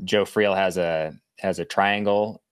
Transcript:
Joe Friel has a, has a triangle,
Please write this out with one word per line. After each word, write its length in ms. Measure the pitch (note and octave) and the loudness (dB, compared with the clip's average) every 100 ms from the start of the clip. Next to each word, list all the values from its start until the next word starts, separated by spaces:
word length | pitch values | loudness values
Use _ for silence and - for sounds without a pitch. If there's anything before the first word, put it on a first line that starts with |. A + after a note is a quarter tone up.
| F#2 | -2
Joe 180 | G#2 | 0
Friel 320 | G2 A2 G#2 F#2+ | 0 0 2 2
has 220 | F#2+ F2+ | 0 0
a, 360 | E2+ D#2+ D#2 - _ - | -2 -2 -4 -8 _ -6
has 200 | F#2+ F2 | -4 -4
a 60 | E2+ | -2
triangle, 800 | - G2+ G2+ G2+ G2+ G#2+ - _ | 2 2 2 2 0 0 -6 _